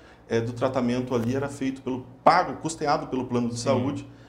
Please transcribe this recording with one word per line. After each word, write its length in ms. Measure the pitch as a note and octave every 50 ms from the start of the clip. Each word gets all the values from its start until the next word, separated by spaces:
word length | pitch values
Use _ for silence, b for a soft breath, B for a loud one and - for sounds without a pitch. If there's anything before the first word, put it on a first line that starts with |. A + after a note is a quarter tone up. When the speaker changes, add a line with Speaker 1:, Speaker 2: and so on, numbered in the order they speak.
| B B B B B -
Speaker 1:
é, 100 | A#2 A#2
do 140 | A2+ A#2 A#2
tratamento 600 | - C#3+ C3 - C#3 A#2+ A#2+ A#2+ B2+ B2+ B2 C3+
ali 200 | A#2 A2 A#2 C3
era 140 | C#3 C#3 C#3
feito 320 | C#3 - C3+ C3+ C3+ -
pelo, 240 | - B2+ C3 B2+ - - - - -
pago, 340 | D3+ D#3+ F3+ F3+ F3+ - -
custeado 500 | - D#3+ - - D#3 C#3+ D3 D3+ D3 -
pelo 180 | C3+ B2+ B2
plano 240 | B2+ B2 A#2+ A#2+ A#2
de 60 | A2+
Speaker 2:
Sim. 80 | - -
Speaker 1:
saúde 440 | C#3 C3 B2 A#2+ C#3+ C#3+ - - B B B B